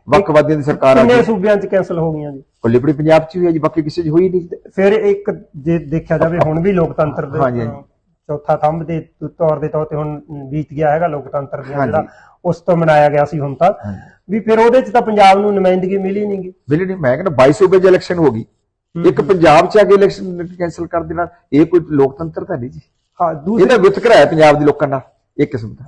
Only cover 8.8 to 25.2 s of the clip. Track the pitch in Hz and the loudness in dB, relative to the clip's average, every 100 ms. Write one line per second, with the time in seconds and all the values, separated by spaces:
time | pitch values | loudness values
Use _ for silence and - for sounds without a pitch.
8.8 | 156 165 - _ 151 - 160 151 147 156 | -6 -8 -10 _ -14 -4 -2 -2 -4 -6
9.8 | 156 151 151 147 - 147 135 151 147 143 | -6 -6 -8 -10 -14 -16 -10 -10 -8 -4
10.8 | 156 151 170 143 127 147 139 143 131 143 | -2 0 -2 -4 -8 -10 -10 -12 -10 -6
11.8 | 131 151 - - _ _ 180 170 - 170 | -4 -4 -6 -12 _ _ -6 -4 -2 0
12.8 | 165 151 147 147 143 160 143 135 175 - | 2 4 4 2 -2 -4 -8 -2 -2 -2
13.8 | 104 95 - _ - 214 214 220 233 254 | -8 -14 -16 _ -8 -6 0 2 4 2
14.8 | - 240 220 208 196 196 208 196 185 185 | 2 0 0 4 6 6 2 0 2 0
15.8 | 185 196 190 202 208 196 185 - - 151 | 0 -4 -4 -4 -4 -6 -10 -16 -6 -4
16.8 | 185 190 135 139 185 131 131 151 185 190 | -4 -4 -2 -2 -2 2 2 4 4 4
17.8 | 185 180 - 175 151 113 113 _ _ _ | 4 2 0 0 0 0 -6 _ _ _
18.8 | _ 170 170 139 143 185 160 151 180 208 | _ -2 0 0 0 2 4 6 4 4
19.8 | 190 196 196 160 190 175 170 180 175 165 | 6 6 4 0 -10 -10 -12 -8 -8 -8
20.8 | 165 170 160 165 170 - _ 139 165 175 | -8 -6 -6 -6 -8 -10 _ 0 2 2
21.8 | 160 147 135 131 160 - 180 165 120 160 | 0 0 0 -2 -12 -10 -8 -8 -10 -14
22.8 | - _ _ - 175 156 156 220 196 240 | -20 _ _ -6 -4 -4 -4 0 2 4
23.8 | 185 190 233 202 143 160 151 147 147 143 | 2 2 4 4 4 4 4 4 2 0
24.8 | 143 135 - _ | -2 -4 -8 _